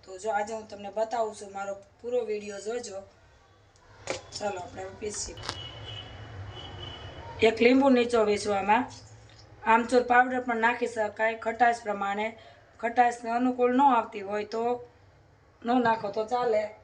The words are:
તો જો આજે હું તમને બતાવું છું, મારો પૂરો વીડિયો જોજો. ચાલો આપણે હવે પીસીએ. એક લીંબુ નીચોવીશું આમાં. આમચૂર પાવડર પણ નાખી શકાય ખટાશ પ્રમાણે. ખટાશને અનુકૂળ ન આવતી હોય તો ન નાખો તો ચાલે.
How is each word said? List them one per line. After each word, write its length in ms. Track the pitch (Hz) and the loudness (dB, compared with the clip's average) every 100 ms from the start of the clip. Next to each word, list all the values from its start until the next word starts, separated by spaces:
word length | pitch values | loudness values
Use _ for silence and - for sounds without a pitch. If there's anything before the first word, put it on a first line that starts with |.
તો 140 | - 190 | -16 -10
જો 80 | 208 | -4
આજે 220 | 208 214 | -2 -2
હું 120 | 226 214 | -6 -10
તમને 220 | 202 202 196 | -12 -10 -4
બતાવું 400 | 226 240 220 208 | -2 0 -2 -4
છું, 160 | 202 | -12
મારો 200 | 196 202 196 - _ | -8 -8 -8 -12 _
પૂરો 200 | 233 247 220 | -2 -2 -2
વીડિયો 320 | 208 202 196 196 | -4 -6 -10 -6
જોજો. 380 | 240 208 196 196 _ _ _ _ _ _ _ _ - - - - - | -8 -8 -12 -14 _ _ _ _ _ _ _ _ -18 -10 -10 -10 -8
ચાલો 220 | 208 190 | -6 -6
આપણે 200 | 175 175 | -12 -12
હવે 140 | 190 196 | -12 -10
પીસીએ. 340 | 214 208 - 175 - - - - - - - - - - - - - - - - - - - - 220 | -10 -8 -10 -10 -10 -10 -12 -14 -14 -14 -14 -16 -16 -14 -14 -14 -14 -14 -14 -14 -14 -14 -14 2 2
એક 140 | 226 240 | 4 6
લીંબુ 240 | 262 269 | 6 6
નીચોવીશું 680 | 247 233 233 208 202 208 202 | 6 4 2 2 2 0 -2
આમાં. 320 | 190 220 262 - - - - - - - | 2 2 2 -10 -18 -20 -20 -20 -20 -10
આમચૂર 400 | - 233 233 247 247 | 4 4 6 2 6
પાવડર 300 | 247 254 254 254 | 6 6 2 -2
પણ 180 | 233 226 | 2 2
નાખી 280 | 240 240 220 | 2 -2 -2
શકાય 420 | 208 208 220 226 220 | -4 0 -2 0 -6
ખટાશ 380 | 226 240 233 208 | 2 4 4 -2
પ્રમાણે. 420 | 202 196 202 214 220 - - - _ | -4 -2 -2 -4 -6 -20 -20 -20 _
ખટાશને 500 | 233 247 240 240 226 240 | -4 4 2 2 -4 0
અનુકૂળ 400 | 254 247 247 247 | 0 4 4 6
ન 40 | 285 | 6
આવતી 400 | 240 220 208 196 | 6 2 -6 -6
હોય 200 | 208 202 226 | -4 -4 -2
તો 100 | 233 247 240 _ _ _ _ _ _ _ | -2 -2 -6 _ _ _ _ _ _ _
ન 80 | 226 254 226 | 0 2 4
નાખો 220 | 214 202 220 | 2 -2 -4
તો 80 | 214 | -2
ચાલે. 380 | 247 247 214 214 - | 0 2 2 0 -8